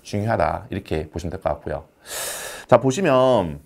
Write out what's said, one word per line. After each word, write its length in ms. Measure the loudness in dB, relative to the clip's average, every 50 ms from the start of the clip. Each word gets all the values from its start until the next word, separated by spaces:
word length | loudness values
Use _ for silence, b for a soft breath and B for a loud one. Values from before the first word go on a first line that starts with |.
| B
중요하다, 640 | -6 -4 -2 -2 0 0 0 0 0 -2 -4 -8 -8
이렇게 380 | -8 -8 -6 -4 -4 -4 -4 -6
보시면 220 | -8 -8 -8 -8
될 100 | -6 -4
것 80 | -4 -4
같고요. 360 | -4 -4 -6 -8 -8 -8 -10 -12 _ _ B B B B B B B B B B B B B B
자, 100 | 4 6
보시면 840 | 6 4 0 2 2 4 4 4 4 4 4 2 2 0 -4 -10 -14